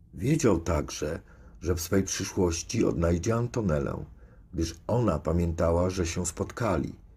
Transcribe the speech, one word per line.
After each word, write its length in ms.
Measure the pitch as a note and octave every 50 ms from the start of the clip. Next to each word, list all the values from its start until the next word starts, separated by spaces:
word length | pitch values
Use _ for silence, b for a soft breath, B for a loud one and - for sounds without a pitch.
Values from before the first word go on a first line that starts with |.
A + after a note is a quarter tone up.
| - - -
Wiedział 460 | - F#2+ B2+ D#3+ D#3 - A#2 F#2+ E2
także, 600 | - - E2+ D2+ C2 - - - D2 D2 E2 G2+ B B B B B B B B
że 140 | - E2 F2+
w 60 | E2+
swej 220 | - - G2+ G2
przyszłości 840 | F2+ - - - F#2+ - - G#2 F#2 E2+ E2 - - - - A2+ -
odnajdzie 500 | F#2+ - - E2+ E2+ F2 E2+ E2+ A2+ A2+
Antonellę, 680 | A#2 A#2+ A#2 - B2 G#2+ F#2 D#2 D2 C2+ G1+ G1+ - - - b b b b b b b b
gdyż 220 | - D#2+ D#2+ D#2 - - -
ona 320 | - G#2+ B2 A#2+ G#2 D#2+ D2+
pamiętała, 720 | - D#2 E2 F2 F2 E2+ E2 E2 F2 E2 E2 E2+ F2+ F#2
że 160 | F#2 - F2
się 200 | E2+ - F2+ F2
spotkali. 680 | - - - G2 - - - A#2+ G#2+ F2+ D2 C2+ - - - - - -